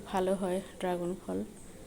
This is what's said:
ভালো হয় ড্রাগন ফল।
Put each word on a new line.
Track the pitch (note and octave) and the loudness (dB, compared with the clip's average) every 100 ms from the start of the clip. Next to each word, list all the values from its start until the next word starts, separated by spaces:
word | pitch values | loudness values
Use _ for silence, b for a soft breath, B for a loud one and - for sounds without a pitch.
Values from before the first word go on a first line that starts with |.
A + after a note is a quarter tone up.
| - | 0
ভালো | F#3+ F#3 | 2 4
হয় | F#3+ F#3+ F#3 F#3+ - | 4 2 0 -2 -2
ড্রাগন | F#3 F3 F3 F#3+ - | 0 2 0 -2 -2
ফল। | F#3 G#3+ - B B | -2 -2 -8 B B